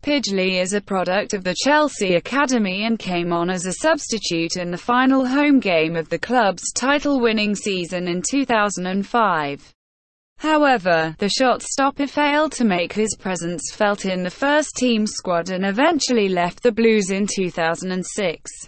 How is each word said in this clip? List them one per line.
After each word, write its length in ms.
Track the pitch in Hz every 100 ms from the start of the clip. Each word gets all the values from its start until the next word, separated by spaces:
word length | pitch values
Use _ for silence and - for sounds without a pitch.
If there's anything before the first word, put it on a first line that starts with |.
Pidgley 560 | - 294 214 196 185 185
is 140 | 180
a 80 | 202
product 520 | - 190 175 190 -
of 120 | 208 185
the 100 | 180
Chelsea 520 | 175 240 302 - 190 175
Academy 680 | - 262 294 247 202 185
and 160 | 220 226
came 320 | 196 175 170
on 180 | 170 175
as 160 | 185 185
a 60 |
substitute 840 | - 311 320 - 220 - 165 170 180
in 120 | 175
the 80 | 175
final 480 | - 247 262 269 254
home 360 | 269 294 269
game 340 | 202 165 160 165
of 140 | 156
the 100 | 170
club's 540 | - 254 202 175 -
title-winning 840 | - 254 285 294 277 233 220 208 202
season 540 | 214 190 170 180 180
in 120 | 175
two 220 | 175 277
thousand 440 | 269 226 208 190 180
and 200 | 196 196
five. 680 | 240 214 165 147 143 - _ _ _ _ _ _ -
However, 760 | 302 302 294 247 180 170 160 160
the 100 | 202
shot 320 | - 262 226
stopper 460 | - - 269 277 285
failed 440 | - 294 294 311
to 120 | - 233
make 260 | 175 175
his 240 | 202 214 -
presence 540 | 196 180 170 175 -
felt 320 | - 208 202
in 200 | 190 185
the 60 | 180
first-team 760 | - 277 294 294 - 254 226 214
squad 440 | - - 170 170
and 140 | 185 196
eventually 640 | 196 302 320 - 240 196
left 340 | 180 175 -
the 120 | 240
Blues 360 | 214 226 214 185
in 160 | 196 202
two 240 | - 180
thousand 440 | 170 165 165 185
and 120 | 185 175
six. 460 | - 190 156 - -